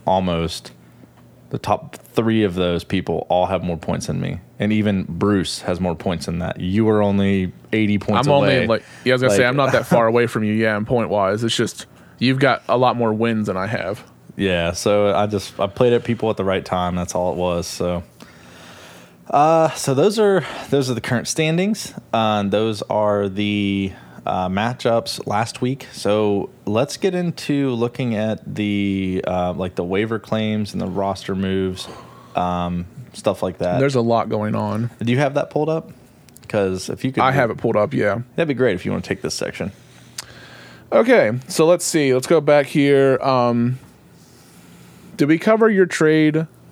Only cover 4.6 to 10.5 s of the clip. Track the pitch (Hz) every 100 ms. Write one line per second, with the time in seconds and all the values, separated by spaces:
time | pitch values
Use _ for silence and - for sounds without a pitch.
4.6 | 104 107 107 98 - 85 101 101 85 -
5.6 | - 87 90 82 98 85 - 87 82 -
6.6 | 90 101 110 107 101 98 98 98 90 -
7.6 | - 110 107 101 - 107 143 143 139 135
8.6 | 90 110 - - 123 127 127 101 123 139
9.6 | 135 127 - 120 113 120 117 117 107